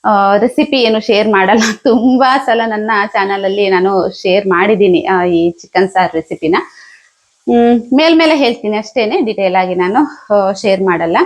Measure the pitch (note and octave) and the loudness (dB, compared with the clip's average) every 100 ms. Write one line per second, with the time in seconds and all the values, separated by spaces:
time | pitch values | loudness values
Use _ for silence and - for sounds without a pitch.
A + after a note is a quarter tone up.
0 | A3 G#3 G3 G3+ A#3 C#4 D4+ C4+ A3+ A3 | 0 2 2 2 0 -2 -2 0 0 0
1 | G#3+ G3+ G#3+ G3 F#3+ A3+ A3 G#3 C4+ A#3 | 0 0 2 2 2 2 0 -2 0 2
2 | B3 B3+ C4 C4+ C4+ A3+ A3+ G#3+ G#3+ G#3+ | 2 2 2 0 0 -2 -2 -4 -4 -2
3 | G#3 G#3+ G3 G3 G3 G3 G3+ F#3 F#3 G3 | -2 -2 -4 -4 -4 -2 0 0 0 0
4 | F#3+ - F#3+ F#3+ G3 F3 G3+ G#3+ G3 F3 | -2 -4 0 0 2 2 2 2 2 2
5 | - F#3 F3+ E3+ E3+ E3+ - - F#3+ F#3+ | 0 -2 0 0 0 -4 -6 -2 0 0
6 | F3 D#3+ - D#3+ D#3+ G3 - - - - | 0 -2 -8 -6 -2 -2 -4 -20 -20 -20
7 | _ _ _ _ - A#3+ A#3 A#3+ A#3 C4 | _ _ _ _ -2 2 2 2 0 0
8 | D#4+ D#4+ D#4+ D#4 B3 A#3 G#3 G#3+ G#3+ B3+ | 4 4 2 2 0 -2 -6 -6 -6 -4
9 | G#3+ F4+ A3+ G3 F#3+ F#3 F#3 F3+ F3+ A3+ | -2 -2 -4 -2 -2 0 -2 -2 0 0
10 | D4 - - G#3 F#3+ G3 G#3+ F#3+ F#3+ E3+ | -2 -6 -2 0 0 -2 -2 0 0 0
11 | E3 G#3 | 0 0